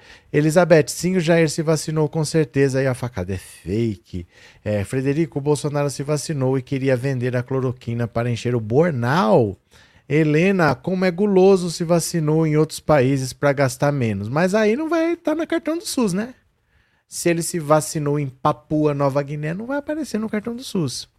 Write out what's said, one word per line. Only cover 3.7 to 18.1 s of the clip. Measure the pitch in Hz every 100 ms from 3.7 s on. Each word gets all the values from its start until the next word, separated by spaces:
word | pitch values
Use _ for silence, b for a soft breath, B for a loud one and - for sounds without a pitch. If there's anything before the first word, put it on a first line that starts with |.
| 104 117 101 _ 90 85 b b b 107
É, | 104
Frederico, | 92 131 131 143 165 147
o |
Bolsonaro | 139 147 151 147 143
se | 131
vacinou | 143 147 - 147 131 135
e |
queria | 123 139 135 123
vender | 139 127 123 123
a |
cloroquina | 123 135 131 123 - 117 117
para | 113 120
encher | 117 120 123
o |
bornal. | 104 127 175 131 120 156 214 180 107 95 _ b b b b
Helena, | 147 156 151 185 190 156
como | - - 185 185
é |
guloso, | 170 208 185 190 190 175
se | -
vacinou | 165 175 - 170 151 156 160
em | 151
outros | 156 -
países | - 151 127 139 131
pra | - 143
gastar | 139 135 - 143
menos. | 143 113 98 104
Mas | 139 180 208
aí | 214 240
não | 320
vai | 330 330 339
tá | - 311
no | 311
cartão | 339 302 330
do | -
sus, | - 220
né? | 180 240 - _ _ _ _ _ _ _
Se | - 170
ele | 170
se | 160 175
vacinou | 147 156 - 160 143